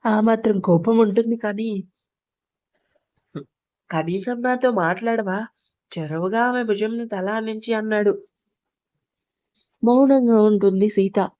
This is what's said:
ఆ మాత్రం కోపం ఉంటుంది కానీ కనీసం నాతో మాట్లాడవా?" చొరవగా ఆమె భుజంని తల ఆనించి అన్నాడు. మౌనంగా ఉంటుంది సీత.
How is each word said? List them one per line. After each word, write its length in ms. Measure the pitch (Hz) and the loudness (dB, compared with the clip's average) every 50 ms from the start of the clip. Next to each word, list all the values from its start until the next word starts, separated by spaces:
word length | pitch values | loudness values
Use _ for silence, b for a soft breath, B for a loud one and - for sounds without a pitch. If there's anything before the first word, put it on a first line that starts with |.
| _ | _
ఆ 100 | 240 214 214 | 0 0 2
మాత్రం 360 | 214 226 226 220 226 220 208 190 | 2 2 2 2 2 0 0 0
కోపం 360 | 175 196 175 165 170 226 226 226 | 2 2 2 2 4 2 4 4
ఉంటుంది 380 | 226 208 196 214 233 226 233 | 4 4 2 0 0 0 -4
కానీ 340 | 226 - 208 202 202 220 226 208 196 180 _ _ _ _ _ _ _ _ _ _ _ _ _ _ _ _ _ _ _ _ _ _ _ _ _ _ _ _ _ _ 156 - _ _ _ _ _ _ _ _ _ | -4 -4 -6 -6 -4 -6 -6 -6 -6 -8 _ _ _ _ _ _ _ _ _ _ _ _ _ _ _ _ _ _ _ _ _ _ _ _ _ _ _ _ _ _ -14 -14 _ _ _ _ _ _ _ _ _
కనీసం 460 | - 160 160 165 175 196 190 247 247 240 240 | -6 -4 -4 -2 -4 -6 -4 -6 -8 -4 -2
నాతో 260 | 254 254 247 254 254 233 | -2 -2 0 0 0 0
మాట్లాడవా?" 640 | 202 175 165 180 185 226 233 226 226 214 196 185 202 226 226 _ _ _ _ _ _ _ _ - | 2 0 0 -2 -2 -2 -4 -2 -2 -2 -4 -4 -6 -8 -10 _ _ _ _ _ _ _ _ -10
చొరవగా 480 | 175 156 147 156 160 175 190 208 226 240 | -10 -8 -6 -6 -4 -4 -2 0 0 0
ఆమె 200 | 247 247 247 247 | 0 0 -2 -2
భుజంని 440 | 220 208 202 214 226 226 233 233 233 | -2 -2 -2 -2 -4 -4 -6 -8 -8
తల 200 | 220 190 185 196 | -6 -6 -4 -4
ఆనించి 440 | 214 220 220 220 220 214 214 233 226 | -4 -4 -6 -6 -8 -8 -6 -4 -4
అన్నాడు. 380 | 220 214 220 214 208 208 202 190 - - - _ _ _ _ _ _ _ _ _ _ _ _ _ _ _ _ _ _ _ _ _ _ _ _ _ _ _ _ _ _ - | -2 -2 -2 0 0 2 0 0 -2 -8 -20 _ _ _ _ _ _ _ _ _ _ _ _ _ _ _ _ _ _ _ _ _ _ _ _ _ _ _ _ _ _ 0
మౌనంగా 560 | 226 240 254 277 269 277 269 247 233 226 220 214 | 2 4 4 6 6 4 4 4 4 4 6 6
ఉంటుంది 460 | 214 208 202 196 196 190 190 202 214 | 4 4 4 2 2 2 2 0 0
సీత. 300 | 202 - 190 196 - 208 190 185 _ _ | 2 0 0 0 0 -2 -2 -2 _ _